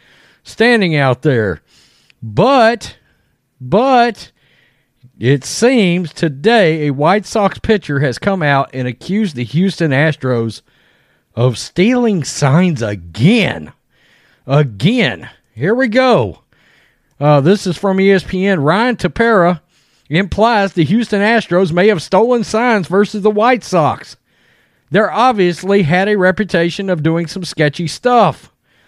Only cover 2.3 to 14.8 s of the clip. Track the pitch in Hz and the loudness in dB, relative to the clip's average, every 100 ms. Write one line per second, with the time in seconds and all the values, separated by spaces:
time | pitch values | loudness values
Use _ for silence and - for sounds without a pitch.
2.3 | 104 226 277 226 233 - - _ _ _ | 0 2 4 2 0 -10 -20 _ _ _
3.3 | _ _ _ 127 185 269 247 240 - - | _ _ _ -2 0 2 2 2 -2 -16
4.3 | _ _ _ _ _ _ _ - - 117 | _ _ _ _ _ _ _ -20 -6 0
5.3 | 139 - - 240 262 185 175 170 - 160 | 0 -2 -2 2 2 2 0 -4 -4 -4
6.3 | 135 180 233 170 156 147 135 151 208 - | -2 0 2 2 0 -2 0 0 0 -2
7.3 | 220 196 - - 214 - 143 143 120 202 | -2 -2 -2 -2 -2 0 -2 -2 -2 -4
8.3 | 190 151 139 - 131 127 123 - 202 208 | -2 0 0 -2 -6 -8 -8 -4 -2 -2
9.3 | 135 117 156 190 - 165 135 156 143 131 | -4 -4 0 -2 0 0 2 0 -2 -2
10.3 | 120 113 - _ _ _ _ _ _ _ | -2 -2 -6 _ _ _ _ _ _ _
11.3 | - 127 110 - - 208 254 233 190 135 | -2 0 -2 -8 0 2 2 0 -2 -4
12.3 | - 139 151 185 135 110 104 85 80 147 | -2 0 2 2 0 -4 -6 -10 -2 2
13.3 | 233 156 80 76 _ _ _ _ _ _ | 2 0 -4 -12 _ _ _ _ _ _
14.3 | _ - 143 143 101 | _ -2 0 0 0